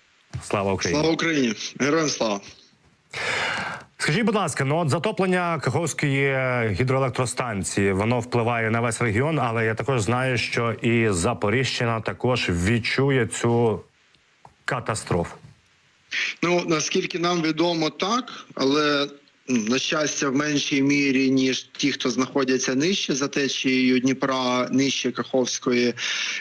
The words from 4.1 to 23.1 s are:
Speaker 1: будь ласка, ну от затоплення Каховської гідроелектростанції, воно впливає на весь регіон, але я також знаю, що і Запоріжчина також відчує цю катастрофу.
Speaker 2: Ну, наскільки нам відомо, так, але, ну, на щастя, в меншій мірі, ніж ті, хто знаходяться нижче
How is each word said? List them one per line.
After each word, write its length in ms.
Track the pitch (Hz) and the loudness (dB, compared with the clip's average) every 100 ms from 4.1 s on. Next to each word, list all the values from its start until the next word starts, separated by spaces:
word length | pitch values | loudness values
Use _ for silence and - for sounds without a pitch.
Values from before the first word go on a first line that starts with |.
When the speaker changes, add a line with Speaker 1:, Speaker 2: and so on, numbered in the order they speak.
| 170 | 2
Speaker 1:
будь 100 | 233 | 2
ласка, 300 | 208 170 - | 2 0 -2
ну 120 | 135 156 | 0 2
от 120 | 160 | 2
затоплення 720 | 165 220 208 190 180 175 160 | 0 0 0 2 2 0 -2
Каховської 800 | 135 156 170 - 147 135 139 135 131 123 113 | -2 0 -2 -2 0 2 2 0 0 0 0
гідроелектростанції, 1200 | 90 131 131 135 113 127 - 123 101 82 - 98 | 0 2 2 0 0 -2 -2 -4 -4 -4 0 2
воно 280 | 95 110 123 | 2 2 0
впливає 500 | 117 120 113 117 113 | 0 0 2 0 0
на 100 | 117 | 0
весь 200 | 120 110 | 0 0
регіон, 380 | 120 101 147 151 | 0 2 0 0
але 280 | 120 113 113 | 0 0 0
я 80 | |
також 260 | 110 120 131 | 0 0 0
знаю, 380 | 101 123 131 120 | 0 0 0 0
що 340 | - 127 117 | -2 -2 -2
і 360 | 107 117 117 113 | 0 2 2 2
Запоріжчина 920 | 90 101 101 104 123 131 - 117 113 | 2 0 0 0 0 0 -2 -2 -2
також 480 | 107 92 123 123 - | -4 -2 0 0 0
відчує 760 | 87 92 117 113 - 139 135 113 | 0 2 0 0 0 2 2 0
цю 540 | - 117 117 117 98 - _ _ _ _ _ - _ | -2 0 2 2 0 -6 _ _ _ _ _ -20 _
катастрофу. 720 | - 127 117 107 - 87 82 - - - _ _ _ _ _ - - - | -6 -6 -4 -6 -2 -2 -2 -8 -20 -20 _ _ _ _ _ -6 -6 -4
Speaker 2:
Ну, 200 | 170 175 180 | 0 0 2
наскільки 520 | 156 - 190 170 170 | 0 0 -2 -2 -2
нам 240 | 170 180 | 0 0
відомо, 480 | 156 156 170 170 156 | 0 0 0 2 -2
так, 340 | - 190 240 247 - - | -2 -2 0 -2 -12 -14
але, 540 | - 135 147 147 143 143 - _ _ - | -2 2 4 2 2 0 -6 _ _ -2
ну, 160 | 123 107 | -2 0
на 100 | 139 | 0
щастя, 500 | - 160 147 - 143 | 0 -2 -2 0 0
в 80 | 131 | 0
меншій 460 | 151 143 - 143 | 0 0 0 2
мірі, 480 | 139 143 139 131 135 | 2 2 2 2 4
ніж 320 | 135 131 123 | 4 2 0
ті, 300 | - - 139 | -6 -4 -2
хто 180 | 123 131 | 0 -2
знаходяться 640 | 120 127 143 127 127 135 | -2 -2 0 0 0 0
нижче 400 | 131 165 196 - | 0 0 0 -2